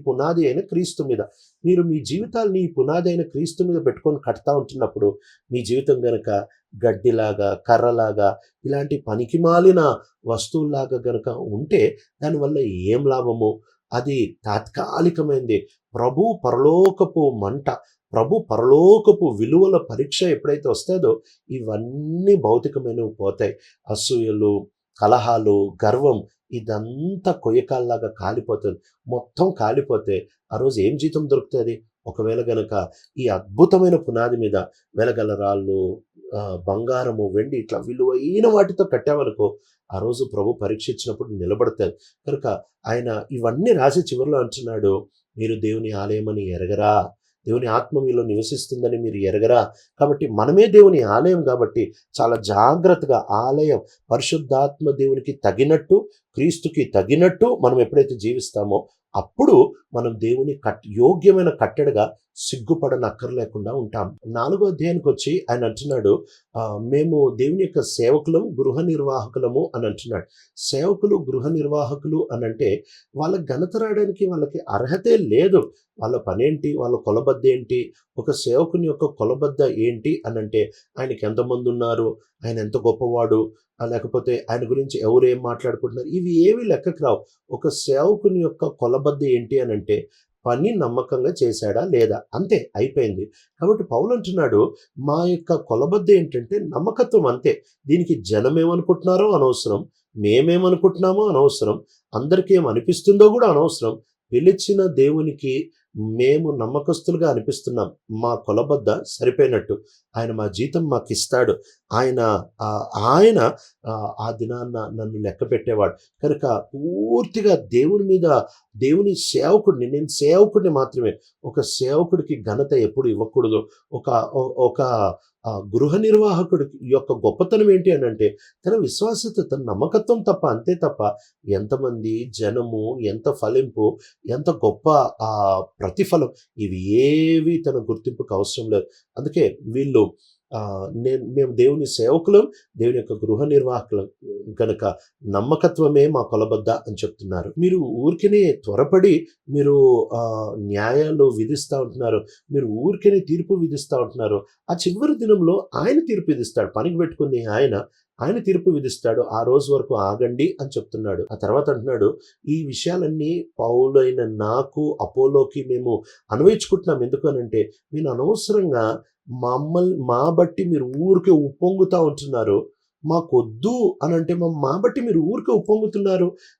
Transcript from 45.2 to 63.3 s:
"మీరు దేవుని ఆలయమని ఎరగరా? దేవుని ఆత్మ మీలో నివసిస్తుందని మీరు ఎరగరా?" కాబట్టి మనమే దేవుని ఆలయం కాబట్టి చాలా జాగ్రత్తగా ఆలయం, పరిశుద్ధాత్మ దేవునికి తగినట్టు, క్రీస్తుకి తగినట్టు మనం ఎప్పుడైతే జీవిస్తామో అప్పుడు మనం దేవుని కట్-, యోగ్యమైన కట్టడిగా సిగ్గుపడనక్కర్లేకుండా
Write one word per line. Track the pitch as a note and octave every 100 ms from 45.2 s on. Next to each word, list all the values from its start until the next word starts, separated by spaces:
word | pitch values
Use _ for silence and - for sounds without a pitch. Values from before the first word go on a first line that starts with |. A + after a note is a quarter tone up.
| _ A2
"మీరు | A2+ G#2+
దేవుని | G#2+ A2+ A2
ఆలయమని | G2+ G2+ G#2+ G#2+ G#2+ F#2+
ఎరగరా? | F2 F#2 G2+ G#2 G#2 F#2 _ _ _ A2+
దేవుని | A#2 A#2+
ఆత్మ | A#2 - C#3+
మీలో | C3 A#2+
నివసిస్తుందని | A#2 G#2 - C3+ - B2 A#2+ A#2
మీరు | A2+ G2+
ఎరగరా?" | F#2+ G#2 A2+ A#2+ G2+ - _ -
కాబట్టి | D3 C#3 C3+
మనమే | G#2 B2 F#3+ A3
దేవుని | G#3 G3 D#3+
ఆలయం | G#2+ A2 F3 F3+
కాబట్టి | C3 A#2+ A2 A#2 F#2 - _ -
చాలా | A#2 A#2
జాగ్రత్తగా | G#2 G2+ A#2+ E3+ F3+ - C3+ A2+ -
ఆలయం, | G#2 B2+ D3 D3+ A#2 - _ -
పరిశుద్ధాత్మ | B2 - D#3+ C3 C3+ C#3 - D#3
దేవునికి | C3+ C3+ C3+ C#3 -
తగినట్టు, | G2+ F#2+ C#3+ D#3 D3+ G3+ - _ _
క్రీస్తుకి | - D#3+ - D#3+ D3+ A#2+
తగినట్టు | G2 F#2+ D3+ F3+ - A#3+ A#3+
మనం | B2 B2+
ఎప్పుడైతే | A2+ C#3+ C3+ A#2+
జీవిస్తామో | G#2+ B2+ - G#2+ G#2 G2 - _ _ G2+
అప్పుడు | - - C#4 D#3 - - _
మనం | B2 A#2+ A2+
దేవుని | A2+ B2+ C#3+ C#3
కట్-, | A2+ - G#2+
యోగ్యమైన | G#2 C3 F3+ G3 F#3+ E3+
కట్టడిగా | - G#2+ - C#3+ G#2+ G#2+ - _ -
సిగ్గుపడనక్కర్లేకుండా | - C3 A2 E3 C#3+ B2+ A2 - A#2+